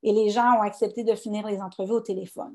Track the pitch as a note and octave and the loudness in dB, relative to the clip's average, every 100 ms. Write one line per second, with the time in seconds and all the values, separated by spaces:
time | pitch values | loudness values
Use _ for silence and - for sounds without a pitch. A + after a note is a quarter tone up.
0 | - G#3 G#3+ G#3+ A#3+ A#3 G#3 G3+ G#3+ - | 4 4 4 4 4 4 2 0 -2 0
1 | A3+ G#3+ A3 G#3 G#3+ G3 F#3+ - F#3+ A3+ | -2 -2 -2 -6 -4 -6 -6 -6 -2 -2
2 | A3+ F#3+ F3+ - - | -2 -6 -6 -12 -12